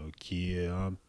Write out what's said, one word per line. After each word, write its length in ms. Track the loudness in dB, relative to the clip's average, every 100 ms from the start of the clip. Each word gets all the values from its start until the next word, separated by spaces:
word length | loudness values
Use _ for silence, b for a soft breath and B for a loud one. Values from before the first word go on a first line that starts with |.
| -8 -10
qui 360 | -4 0 2
est 140 | 2 2
un 260 | 2 0 -2